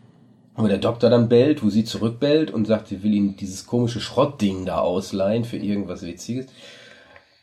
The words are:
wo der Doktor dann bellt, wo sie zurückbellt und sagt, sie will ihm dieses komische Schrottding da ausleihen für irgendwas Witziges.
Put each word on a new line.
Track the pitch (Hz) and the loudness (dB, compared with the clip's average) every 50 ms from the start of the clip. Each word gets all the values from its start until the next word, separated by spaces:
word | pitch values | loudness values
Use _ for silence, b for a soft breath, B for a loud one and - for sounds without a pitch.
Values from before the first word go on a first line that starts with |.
| - _ _ _ _ _ _ _ _ _ _ | -20 _ _ _ _ _ _ _ _ _ _
wo | - 110 104 | -2 0 0
der | 98 98 | 2 0
Doktor | 104 110 117 - - 113 | 0 -2 -2 2 2 4
dann | 120 120 117 104 | 4 4 4 6
bellt, | 120 120 127 147 151 147 110 | 6 6 6 6 4 2 0
wo | 104 | 2
sie | 98 110 107 | 2 2 0
zurückbellt | - - 101 104 117 117 120 147 143 147 156 160 - | 0 -4 -4 -4 -4 -2 0 0 2 4 2 2 0
und | - 113 107 | -2 -4 0
sagt, | 104 110 104 - - | 0 0 -2 -2 -6
sie | 101 92 95 | -10 -4 -2
will | 104 104 | 0 2
ihm | 104 101 98 98 - | 2 2 0 -2 -4
dieses | 101 95 98 98 - | -10 -10 -10 -12 -10
komische | - - 120 120 117 120 104 | -4 -2 0 0 0 -2 -4
Schrottding | - - - 120 139 143 - - 104 101 95 95 92 | -8 -4 0 0 0 0 0 0 -2 0 0 -2 -4
da | 90 85 85 | -4 -2 0
ausleihen | 82 85 90 95 98 - - 95 95 101 110 120 117 | 0 0 0 -2 -4 -4 -4 -2 0 0 0 0 -2
für | - - - | -4 -6 -6
irgendwas | - 101 104 101 98 87 87 - 92 | -4 -4 -4 -4 -4 -6 -10 -10 -10
Witziges. | 85 85 - - - 120 131 131 B B B B B B B B B B B B B B B B B B B | -12 -12 -12 -10 -8 -8 -8 -8 B B B B B B B B B B B B B B B B B B B